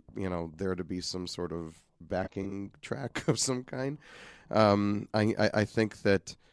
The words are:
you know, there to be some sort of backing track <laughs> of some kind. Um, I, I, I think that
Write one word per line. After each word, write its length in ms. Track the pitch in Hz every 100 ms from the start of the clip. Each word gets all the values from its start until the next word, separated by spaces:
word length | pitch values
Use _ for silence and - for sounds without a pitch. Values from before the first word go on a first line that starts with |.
| - -
you 120 | 95
know, 220 | 87 82 80
there 180 | 95
to 80 | 92
be 160 | 82 92
some 240 | - 90
sort 260 | 87 - 87
of 220 | 85 80 80 _ _
backing 720 | 82 92 95 101 98 98 98 -
track 420 | - 117 131 -
<laughs> 40 | -
of 100 | 127
some 240 | - 127
kind. 340 | 127 127 135 151 - - - - -
Um, 560 | 110 107 101 101 104 -
I, 200 | 107 107 -
I, 100 | 107
I 120 | 107
think 360 | 104 - 107 -
that 340 | 104 98 - - _